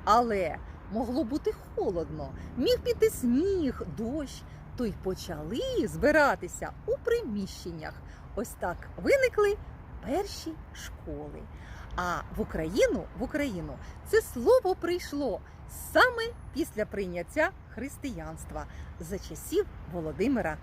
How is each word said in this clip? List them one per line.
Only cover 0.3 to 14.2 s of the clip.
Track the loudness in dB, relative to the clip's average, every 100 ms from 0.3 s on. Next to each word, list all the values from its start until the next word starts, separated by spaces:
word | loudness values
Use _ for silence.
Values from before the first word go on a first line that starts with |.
| 2 0 -2 -10 -14 -6
могло | -2 0 0
бути | 0 0 -2 -4 -6 -2
холодно, | 0 0 -2 -6 -8 -8 -10 0
міг | 4 4
піти | 2 4 4
сніг, | 4 4 4 4 4 2 0 -6 -4
дощ, | -2 -2 -4 -8 -14 -14 -14 -4
то | -2
й | -2
почали | -4 -4 -4 -6 -4 -2 0 2 0
збиратися | 4 6 8 6 4 -2 -8 -8 -8 -4
у | -2
приміщеннях. | 2 0 0 -4 -4 -6 -8 -8 -8 -10 -14 -14 -10 -6
Ось | -6 -4
так | -4 -4 -8 -4
виникли | 4 6 6 4 4 4 -4 -14 -14 -12 -2
перші | -2 -2 -6 -10 -10 -12
школи. | -12 -12 -12 -8 -8 -8 -12 -12 -14 -12 -12 -8 -2
А | 0 0 -2 -4
в |
Україну, | -2 -2 0 4 6 4 -2 -6
в |
Україну | -4 0 -2 -2 -6 -8 -12 -12 2
це | 2